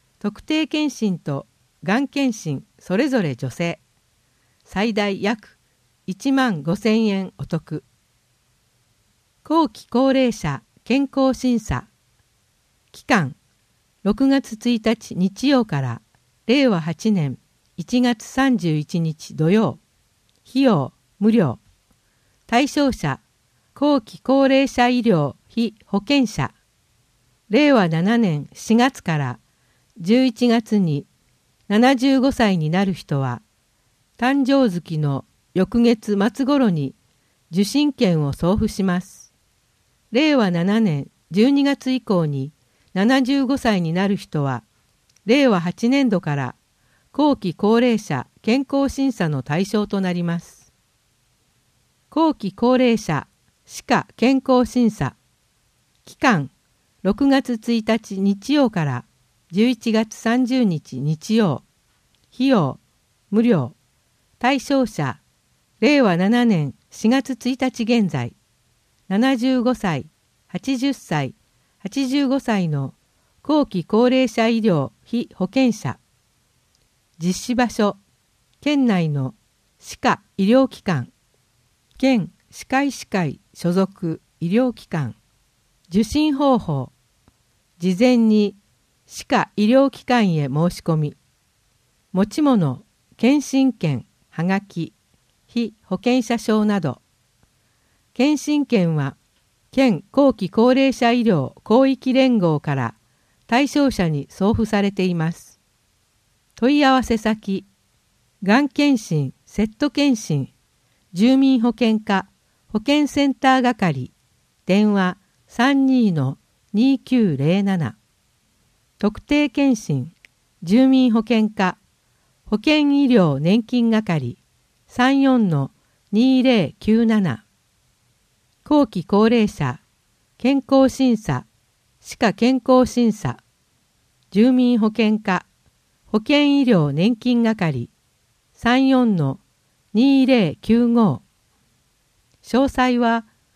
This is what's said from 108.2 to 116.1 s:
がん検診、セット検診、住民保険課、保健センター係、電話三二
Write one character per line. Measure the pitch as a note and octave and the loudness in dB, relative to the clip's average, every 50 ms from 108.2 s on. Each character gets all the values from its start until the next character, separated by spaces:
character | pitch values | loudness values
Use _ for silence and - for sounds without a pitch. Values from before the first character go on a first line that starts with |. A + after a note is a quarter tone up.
| _ _ _ _ G3 | _ _ _ _ 0
が | F#3+ G#3 C4+ | 0 2 2
ん | D4 C4+ | 2 0
検 | - - C#4+ D4 C4+ A3 - | -2 0 0 2 0 0 -2
診、 | - E3 D3+ C#3 B2+ - _ _ | -4 -4 -4 -4 -4 -8 _ _
セ | _ - - G#3 | _ -6 -4 -4
ッ | A3 - | -4 -4
ト | - D4 D4 | -4 -4 -4
検 | - D4 C#4+ C#4+ B3 | -2 0 0 0 0
診、 | G#3+ - - D#3 C#3 C3 - _ _ _ _ _ _ _ _ _ _ _ _ | -2 -2 -4 -4 -4 -4 -6 _ _ _ _ _ _ _ _ _ _ _ _
住 | F#3+ E3+ G#3+ B3 C4 | -2 0 2 4 4
民 | C4+ C4+ C4+ C4 A#3+ | 4 4 4 2 2
保 | A3 A#3+ | 0 -2
険 | A3+ - B3 A3 A3 G#3+ | -2 0 0 0 0 0
課、 | G#3+ - G3+ F#3+ F#3 - _ _ _ _ _ _ _ | -2 -2 -4 -4 -4 -8 _ _ _ _ _ _ _
保 | _ - G#3+ | _ -8 -4
健 | G#3+ C#4+ C#4+ D4+ D4 | -2 0 0 0 0
セ | C4 - C#4+ C#4+ | 0 0 0 0
ン | C#4 B3+ | 0 0
タ | - - C4 C4 | 0 2 2 2
ー | C4 | 4
係、 | B3+ B3 B3+ - G3+ E3+ C#3+ C3 B2+ - _ _ _ _ _ _ _ _ _ _ _ | 2 0 0 0 -2 -2 -2 -4 -8 -12 _ _ _ _ _ _ _ _ _ _ _
電 | - F3+ G3+ G#3+ G#3 G#3 | 0 2 2 2 2 2
話 | G3 F#3 F3+ F3 - _ _ _ _ _ | 0 0 -2 -4 -8 _ _ _ _ _
三 | _ - - A#3+ C#4 C#4+ C4+ C4+ | _ -4 -2 0 2 2 2 2
二 | C4 C4 B3+ A3+ G3+ | 2 2 2 2 2